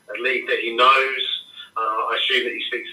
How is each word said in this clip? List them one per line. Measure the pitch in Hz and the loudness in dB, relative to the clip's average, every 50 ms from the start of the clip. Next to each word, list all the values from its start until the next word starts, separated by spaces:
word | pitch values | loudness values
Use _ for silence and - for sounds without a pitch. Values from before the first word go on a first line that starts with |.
| _ - - | _ -12 -10
a | 113 | -4
league | 123 131 127 117 - - | -2 -2 -2 -2 -2 -2
that | - 110 | -2 -2
he | 113 117 117 | -2 -2 2
knows. | 120 127 131 135 135 135 135 131 127 - - - - - - - - - - _ - | 4 6 6 6 6 4 2 0 -2 -2 -4 -4 -6 -8 -12 -18 -20 -20 -10 _ -4
Uh, | - 107 - 110 - - | -2 -2 0 -2 -2 -2
I | - - | -2 0
assume | - - - 123 - | 0 2 2 2 0
that | 120 - | 0 -4
he | - - - | -6 -4 -4
speaks | 123 117 110 - | -4 -6 -6 -10